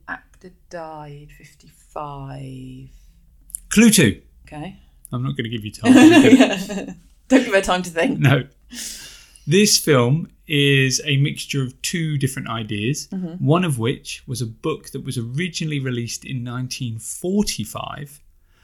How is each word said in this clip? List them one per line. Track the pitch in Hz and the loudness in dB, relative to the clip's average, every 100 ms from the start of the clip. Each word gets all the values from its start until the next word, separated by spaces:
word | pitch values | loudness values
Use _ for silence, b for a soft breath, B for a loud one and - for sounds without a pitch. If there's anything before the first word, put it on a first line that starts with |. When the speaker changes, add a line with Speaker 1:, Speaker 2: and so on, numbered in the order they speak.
| - | -14
Speaker 1:
actor | - _ _ 185 _ _ | -14 _ _ -20 _ _
died, | 175 160 156 147 147 147 - | -14 -12 -14 -16 -18 -20 -20
fifty-five. | 156 _ _ _ _ 156 147 139 135 135 135 131 127 131 135 - - _ _ _ - - - | -20 _ _ _ _ -12 -10 -12 -12 -12 -14 -14 -16 -16 -20 -20 -20 _ _ _ -16 -14 -2
Speaker 2:
Clue | 202 233 | 4 6
two. | 214 113 - _ _ - | 6 4 0 _ _ -20
Speaker 1:
Okay. | 151 175 - _ _ - | -14 -14 -16 _ _ -10
Speaker 2:
I'm | 123 | -6
not | 135 135 | -6 -6
gonna | 117 | -6
give | 117 104 | -8 -10
you | |
time. | - 247 | 0 6
Speaker 1:
<laughs> | 254 | 10
Yeah. | 320 339 247 - - 190 - 190 - - - _ - | 10 10 10 8 6 2 -6 -8 -10 -14 -20 _ 2
Don't | 262 | 2
give | 240 | 4
her | 196 | 2
time | 190 185 | 2 -2
to | 180 | -2
think. | 165 175 156 | -2 -2 2
Speaker 2:
No. | 143 139 - _ _ 247 B B B B B B - | 2 2 -2 _ _ -14 B B B B B B 0
This | 185 208 - | 2 4 2
film | - 131 120 160 - _ - | 4 4 4 0 -4 _ -4
is | 143 139 139 131 127 151 | 0 4 4 2 0 -2
a | 139 | 0
mixture | 147 143 - 139 | 0 -4 -8 -6
of | 127 - | -6 -8
two | - 175 156 147 | -8 -6 -4 -2
different | 131 135 - | -4 -4 -8
ideas, | 113 107 104 113 151 - | -8 -6 -4 -4 -4 -8
Speaker 1:
Mm-hmm. | 190 175 180 135 | -10 -10 -4 0
Speaker 2:
one | 170 180 | 0 0
of | 120 | -2
which | 113 - - - - | -4 -4 -10 -16 -12
was | 117 | -10
a | 113 | -10
book | 110 160 143 - | -8 -8 -8 -10
that | 135 | -14
was | 131 123 | -10 -8
originally | 117 135 185 - 160 143 | -8 -6 -8 -6 -6 -6
released | 131 120 117 - | -6 -6 -8 -10
in | - 127 | -10 -10
nineteen | 123 123 127 - 123 113 | -8 -8 -8 -8 -8 -8
forty-five | - - 180 208 208 - - - - - 143 - _ _ _ _ | -12 -10 -4 -2 -2 -4 -8 -10 -12 -14 -16 -20 _ _ _ _